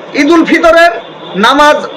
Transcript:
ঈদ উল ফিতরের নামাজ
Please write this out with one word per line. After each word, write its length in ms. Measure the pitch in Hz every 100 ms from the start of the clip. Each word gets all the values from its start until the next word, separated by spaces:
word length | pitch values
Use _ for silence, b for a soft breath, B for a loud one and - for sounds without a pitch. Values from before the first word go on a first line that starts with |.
| - -
ঈদ 80 | 285
উল 120 | 330 320
ফিতরের 460 | 339 339 330 339 339 - - - 180 220
নামাজ 320 | 277 294 294 -